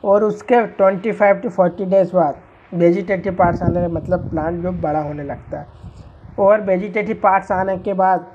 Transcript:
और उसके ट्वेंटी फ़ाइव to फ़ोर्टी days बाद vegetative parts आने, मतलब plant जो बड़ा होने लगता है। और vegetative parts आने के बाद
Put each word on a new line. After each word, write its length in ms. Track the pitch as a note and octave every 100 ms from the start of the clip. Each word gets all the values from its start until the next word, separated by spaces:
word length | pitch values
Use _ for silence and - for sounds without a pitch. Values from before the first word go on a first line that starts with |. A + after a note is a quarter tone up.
और 200 | F3+ G3+
उसके 420 | G#3+ G#3 - A#3+ G#3
ट्वेंटी 440 | - F#3+ G3 A3
फ़ाइव 280 | F#3+ G#3 G3
to 100 | A#3+
फ़ोर्टी 340 | - F3+ F3 F#3+
days 240 | G3 F#3
बाद 260 | F#3 D#3 - - _ _
vegetative 640 | E3+ E3+ F3 F3+ F#3+ F#3+
parts 280 | F3 F3 E3+
आने, 240 | E3+ F3 F3
मतलब 400 | D#3+ - F3+ -
plant 320 | E3 D#3 E3+
जो 100 | F3
बड़ा 300 | F3 D#3+ D3+
होने 220 | D3 D3
लगता 360 | C#3+ B2 - D3
है। 60 | D3 - - - - - - -
और 220 | G3 G#3+
vegetative 580 | G3 F#3 G#3 G3 G3+ A3
parts 300 | G3+ F#3+ F#3+
आने 240 | F#3 F#3+ F#3
के 160 | G3+
बाद 320 | F#3+ F#3 F3+ E3+